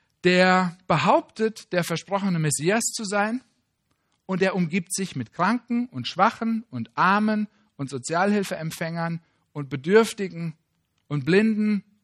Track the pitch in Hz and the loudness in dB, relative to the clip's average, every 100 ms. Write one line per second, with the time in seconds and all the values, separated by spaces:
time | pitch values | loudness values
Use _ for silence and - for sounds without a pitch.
0 | _ _ 180 180 185 185 180 165 - 156 | _ _ 2 4 4 4 2 -4 -2 0
1 | 160 302 - - 220 - - 175 165 165 | 4 2 0 -4 -4 -4 -4 -2 -2 -6
2 | - 196 196 170 151 139 160 226 - - | -4 -4 -2 0 0 0 0 0 0 -6
3 | 208 208 214 247 - _ _ _ _ _ | -4 -2 -2 -4 -10 _ _ _ _ _
4 | _ _ - 190 190 185 165 190 - - | _ _ -6 0 0 0 0 -2 -4 -6
5 | 190 131 110 - 185 240 - 240 247 127 | -6 -6 -10 -2 0 0 -2 -4 -4 -8
6 | 117 170 214 - 226 226 - 123 113 - | -6 2 2 2 -4 -4 -6 -8 -6 0
7 | 175 208 214 214 208 _ _ - 135 135 | 2 4 2 -2 -4 _ _ -12 -8 -8
8 | 120 165 202 208 190 - 160 - 165 165 | -4 0 2 0 -2 -6 -8 -8 -8 -6
9 | 165 165 - _ _ 147 139 143 151 214 | -6 -6 -12 _ _ -12 -8 -6 4 4
10 | 214 - 190 170 170 - _ _ _ _ | 4 -2 -10 -8 -10 -10 _ _ _ _
11 | _ 147 135 190 220 214 214 202 - _ | _ -4 2 4 4 2 0 -2 -4 _